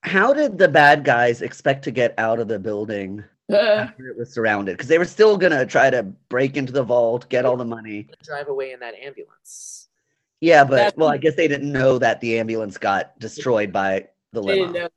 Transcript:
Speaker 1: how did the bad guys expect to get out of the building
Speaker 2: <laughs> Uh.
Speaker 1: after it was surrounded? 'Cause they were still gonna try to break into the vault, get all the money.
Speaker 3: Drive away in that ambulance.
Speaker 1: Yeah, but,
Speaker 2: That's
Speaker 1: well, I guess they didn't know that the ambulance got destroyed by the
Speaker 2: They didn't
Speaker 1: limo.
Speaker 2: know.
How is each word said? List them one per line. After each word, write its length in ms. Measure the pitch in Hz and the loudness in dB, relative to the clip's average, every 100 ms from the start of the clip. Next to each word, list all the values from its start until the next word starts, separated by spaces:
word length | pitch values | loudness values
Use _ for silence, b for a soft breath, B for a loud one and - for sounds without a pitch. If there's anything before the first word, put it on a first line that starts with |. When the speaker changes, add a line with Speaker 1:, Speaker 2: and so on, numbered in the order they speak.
Speaker 1:
how 320 | - 190 220 | 0 0 2
did 240 | 285 294 190 | 2 0 2
the 100 | 180 | 4
bad 340 | 151 147 151 | 6 6 6
guys 380 | 139 120 120 117 | 4 2 2 0
expect 420 | - - 143 139 | -8 -4 -2 -2
to 80 | 139 | -4
get 220 | 120 117 - | -2 -2 0
out 220 | 113 113 | -2 -2
of 80 | 110 | -2
the 120 | 107 | -6
building 640 | 101 104 110 104 95 104 107 _ | -6 -6 -6 -8 -8 -12 -16 _
Speaker 2:
<laughs> 160 | - | -2
Uh. 40 | 208 | 0
Speaker 1:
after 500 | 220 214 - - 131 | 2 0 -2 -12 -16
it 100 | 117 | -12
was 140 | 120 | -10
surrounded? 440 | - 110 104 98 87 | -4 -2 -2 -4 -8
'Cause 100 | 131 | 0
they 100 | 160 | 2
were 60 | 175 | 2
still 300 | - 214 202 | 4 4 4
gonna 280 | 180 147 127 | 2 0 0
try 240 | 131 131 | 2 4
to 140 | 127 | 2
break 520 | 98 - _ 123 135 143 | -4 -12 _ -2 -2 -2
into 160 | 131 | -4
the 120 | 123 | -4
vault, 440 | 120 123 117 123 - | 0 2 2 -2 -2
get 140 | 123 127 | -2 0
all 120 | 123 | -2
the 80 | 117 | -6
money. 420 | 113 110 104 104 - | -10 -10 -12 -14 -20
Speaker 3:
Drive 240 | 156 143 143 | -14 -12 -8
away 240 | 135 135 | -6 -8
in 80 | 127 | -10
that 160 | 120 104 | -16 -14
ambulance. 920 | 135 131 - 53 - - - - _ _ _ _ _ _ | -18 -18 -20 _ -20 -20 -20 -20 _ _ _ _ _ _
Speaker 1:
Yeah, 220 | 160 156 | 4 6
but, 120 | 135 131 | 6 4
Speaker 2:
That's 220 | 120 - | 2 2
Speaker 1:
well, 100 | 156 | 0
I 80 | 147 | 2
guess 180 | 156 151 | -2 0
they 120 | 160 | -2
didn't 240 | 143 143 | -2 -4
know 260 | 135 131 127 | 0 2 2
that 220 | 117 - | 0 -2
the 160 | 120 113 | -2 -4
ambulance 380 | 113 113 107 - | -2 -4 -6 -6
got 400 | 104 98 - _ | -2 -2 -4 _
destroyed 520 | 110 - 131 113 104 | -16 -8 -2 0 0
by 360 | 95 98 95 95 _ _ | -2 -2 -2 -6 _ _
the 80 | 113 | -8
Speaker 2:
They 140 | 196 196 | -2 -2
didn't 180 | 175 | -2
Speaker 1:
limo. 60 | 175 | -6
Speaker 2:
know. 40 | 170 | -10